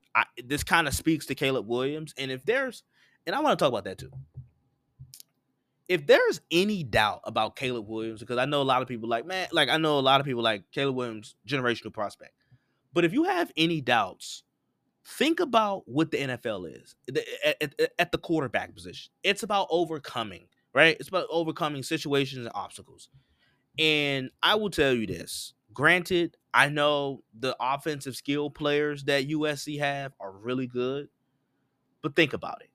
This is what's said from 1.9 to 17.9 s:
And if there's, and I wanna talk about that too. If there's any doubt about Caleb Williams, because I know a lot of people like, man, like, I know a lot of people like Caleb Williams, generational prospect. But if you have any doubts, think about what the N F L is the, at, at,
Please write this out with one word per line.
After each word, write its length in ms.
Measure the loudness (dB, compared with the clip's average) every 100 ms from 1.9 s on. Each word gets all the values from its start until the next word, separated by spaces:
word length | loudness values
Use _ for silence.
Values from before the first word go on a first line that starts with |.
| -4 -8 -8
And 140 | -8
if 140 | -4 -2
there's, 380 | 0 -2 -8 -20 _ _ _ -6
and 100 | 0
I 60 |
wanna 140 | 2 4
talk 140 | 2
about 160 | 0 -4
that 120 | -10
too. 140 | -12 -18 -18 -18 -20 _ _ _ _ _ -20 -20 -20 _ _ _ _ _ -4
If 180 | 0 6
there's 360 | 6 6 0 0
any 320 | 2 2 0
doubt 380 | 0 2 2 0
about 320 | -4 -2 -2 -2
Caleb 320 | -4 -4 -6
Williams, 320 | -6 -6 -8
because 180 | -4 -2
I 80 | 0
know 160 | 2
a 20 |
lot 200 | 2 2
of 40 | 0
people 220 | -6 -4
like, 160 | -4 -4
man, 220 | -6 -2
like, 180 | 2 4
I 80 | 4
know 200 | 2 4
a 40 |
lot 180 | 6 4
of 60 | 4
people 180 | 0
like 200 | 0 0 -4
Caleb 240 | -2 -2 -2
Williams, 400 | -4 -8 -14 -18 -6
generational 460 | 0 0 0 -4
prospect. 400 | -6 -6 -8 -20 _ _ _ _ _ _
But 120 | 0 2
if 80 |
you 100 | 2
have 280 | 0 0 -2 0
any 260 | 0 0
doubts, 640 | 2 2 2 -4 -14 -16 -18 _ _ _ _ _ -18
think 340 | 0 2 2
about 480 | 2 2 2 -2 -4
what 240 | -2 0
the 80 | 0
N 120 | -4
F 140 | -4 -4
L 200 | -6 -6
is 300 | -12 -20 -18 -8
the, 160 | -6 -6 -2 -2
at, 260 | 0 -4 -2
at, 120 | -2